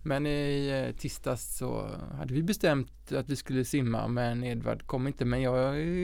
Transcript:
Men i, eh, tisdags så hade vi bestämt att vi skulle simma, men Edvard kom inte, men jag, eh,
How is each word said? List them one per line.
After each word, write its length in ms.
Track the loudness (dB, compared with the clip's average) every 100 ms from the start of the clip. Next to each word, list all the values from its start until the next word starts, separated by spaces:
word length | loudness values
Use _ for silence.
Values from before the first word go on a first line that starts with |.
Men 240 | -2 0 2
i, 420 | 2 2 2 0 0 -2
eh, 80 | -4
tisdags 600 | -6 -4 -2 -2 -4 -4
så 320 | -2 -2 -4 -6 -8 -6
hade 160 | -2
vi 80 | 0
bestämt 680 | 2 4 4 4 0 -8 -4
att 160 | -2 0
vi 80 | -4
skulle 280 | 0 0
simma, 440 | 2 2 2 0 0
men 360 | 0 0 0
Edvard 420 | -2 -2 -2 -2 -2
kom 200 | -2 -2
inte, 180 | 0
men 180 | 0 2
jag, 320 | 2 4 2
eh, 100 | 2 0 0